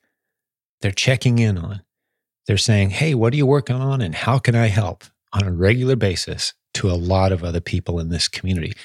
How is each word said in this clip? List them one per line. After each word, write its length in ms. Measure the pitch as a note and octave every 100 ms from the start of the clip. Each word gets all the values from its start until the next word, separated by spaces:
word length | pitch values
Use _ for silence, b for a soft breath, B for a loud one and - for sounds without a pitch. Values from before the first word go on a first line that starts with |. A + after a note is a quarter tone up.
| _ _ _ _ _ _ _ _
they're 100 | G2+
checking 480 | F#2+ - C3 B2+ A#2
in 180 | A2+ F2+
on, 240 | F2 G2 _ _ _ _ _ _ -
they're 100 | G2+
saying, 360 | - G#2 G2
"Hey, 240 | F#2+ D#3 C3
what 180 | A#2
are 40 | D3
you 100 | C3
working 300 | D3 C#3 B2+
on 220 | C3+ C3+
and 140 | F#2
how 240 | D2+ - C3
can 160 | -
I 140 | A#2 A2+
help?" 380 | G2 E2+ - - _ _
on 120 | G2
a 80 | G2
regular 440 | E2+ F#2+ B2 B2+ B2
basis 580 | G#2 E2 - D#2 - - _ -
to 160 | G2
a 20 |
lot 380 | F2 F2 F#2+ F#2+
of 120 | F#2
other 180 | F2 E2+
people 380 | - F2+ - F2
in 100 | E2
this 180 | E2 -
community. 460 | - F#2 F2+ E2 -